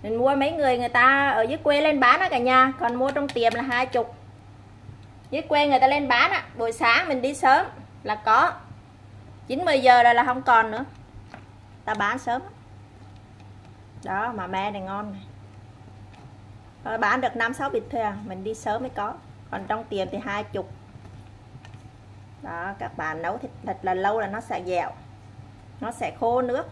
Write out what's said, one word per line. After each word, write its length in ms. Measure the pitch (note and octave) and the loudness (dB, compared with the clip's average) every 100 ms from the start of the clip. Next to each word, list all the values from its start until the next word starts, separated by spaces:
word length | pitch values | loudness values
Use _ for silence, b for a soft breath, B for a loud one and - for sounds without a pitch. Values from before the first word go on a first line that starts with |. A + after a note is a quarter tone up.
Mình 160 | G3+ A3+ | -4 0
mua 180 | B3+ C#4 | 2 2
mấy 160 | C#4 | 0
người, 260 | E4 C#4 B3 | 2 2 2
người 100 | A#3+ | 2
ta 420 | A#3+ B3 C#4 C#4 | 4 6 6 2
ở 120 | A3+ | 2
dưới 160 | A3+ D#4 | 0 0
quê 220 | D4+ C#4+ | 2 2
lên 200 | D#4 D4 | 4 4
bán 200 | B3 C#4+ | 6 4
á 80 | - | 2
cả 100 | C4 | 0
nhà. 340 | A#3+ B3+ C4 C4+ | 4 6 4 2
Còn 140 | A#3+ | -4
mua 160 | B3 C4 | 0 -2
trong 180 | C#4 C#4 | 0 -4
tiệm 240 | B3 A3+ | 0 0
là 80 | A#3 | 0
hai 240 | C4+ B3 B3+ | -2 -2 0
chục. 280 | B3+ A3+ - - - - - - - - - - - - | -2 -4 -10 -20 -20 -20 -20 -20 -20 -20 -20 -20 -20 -8
Dưới 120 | C#4 | -8
quê 240 | D#4+ D4 D4 | 0 2 4
người 140 | C4+ | 6
ta 60 | C4 | 4
lên 220 | C#4+ C#4 | 4 2
bán 220 | A#3+ D#4+ | 4 4
á, 140 | F#4+ - - | 0 -6 -6
buổi 160 | A3+ | -6
sáng 360 | A3+ A#3 A#3+ F4 | 0 2 2 2
mình 140 | C4 | -2
đi 120 | C4 | -2
sớm 320 | C#4+ C4 C#4+ F#4+ - - - | 2 4 4 2 -8 -20 -16
là 120 | G3+ | -8
có. 380 | G#3 - A3+ E4 - - - - - - - - - - | -4 2 4 4 -2 -16 -20 -20 -20 -20 -20 -20 -20 -8
Chín 180 | C4+ | -4
mười 160 | F4+ C#4 | 0 4
giờ 220 | B3+ B3 | 8 8
rồi 120 | A#3+ | 8
là 100 | A#3+ | 6
không 180 | B3 B3+ | 2 0
còn 280 | C4 A#3 A3 | 4 4 4
nữa. 140 | A3 C#4 - - - - - - - - - | -4 -8 -14 -20 -20 -20 -20 -20 -20 -20 -14
Ta 100 | - | -6
bán 240 | G#3+ G3+ B3 | -2 -2 -2
sớm. 240 | - B3 G4+ - - - - - - - - - - - - - - - | -4 -4 -6 -20 -20 -20 -20 -20 -20 -20 -20 -20 -20 -20 -20 -20 -20 -18
Đó, 280 | - F#3+ A3+ | -8 -6 -6
mà 120 | A3 F3+ | -6 -6
me 240 | F#3+ G3+ | -6 -6
này 100 | G3+ | -8
ngon 320 | F#3+ G3 G#3 | -10 -10 -10
này. 100 | G3 - - - - - - - - - - - - - - - - | -14 -18 -20 -20 -20 -20 -20 -20 -20 -20 -20 -20 -20 -20 -20 -20 -14
Thôi, 140 | - A3+ | -8 -2
bán 220 | G#3+ B3 | 0 0
được 160 | B3+ B3 | -2 -2
năm 180 | A#3 | -4
sáu 160 | C4 C#4+ | -2 -4
bịch 140 | A#3+ - | -4 -6
thôi 100 | B3+ | -4
à, 160 | G#3+ G3+ | -4 -6
mình 200 | G#3 F#3 | -12 -10
đi 100 | G3 | -10
sớm 280 | A3 A3+ A3 | -8 -6 -6
mới 80 | B3 | -6
có. 240 | - G#3 - - - - | -8 -8 -8 -18 -20 -14
Còn 140 | G3 F#3+ | -12 -8
trong 160 | G#3+ | -8
tiệm 240 | A3+ G3+ F#3 | -6 -6 -6
thì 60 | G3 | -8
hai 200 | G#3 G3+ | -8 -8
chục. 240 | G#3+ G#3 - - - - - - - - - - - - - - - - - - | -6 -8 -10 -14 -20 -20 -20 -20 -20 -20 -20 -20 -20 -20 -20 -20 -20 -20 -20 -18
Đó, 320 | - E3+ F3+ G3 | -12 -10 -10 -10
các 180 | A#3 - | -12 -8
bạn 260 | D#3 D#3+ | -8 -6
nấu 160 | E3 A3 | -6 -8
thịt 120 | C4+ - - | -12 -14 -10
thật 100 | F#3 | -6
là 120 | G3 | -4
lâu 260 | F#3 G3 A3 | -2 0 -2
là 60 | G3+ | -4
nó 140 | G#3 | -8
sẽ 220 | A#3+ F#3 F3+ | -8 -10 -4
dẻo. 240 | F3 D#3+ - - - - - - - - - | -4 -4 -10 -20 -20 -20 -20 -20 -20 -20 -12
Nó 120 | G#3+ | -12
sẽ 200 | - - - | -6 -8 -2
khô 220 | A#3 B3 | 0 0
nước. 260 | B3 B3+ - | 0 -4 -6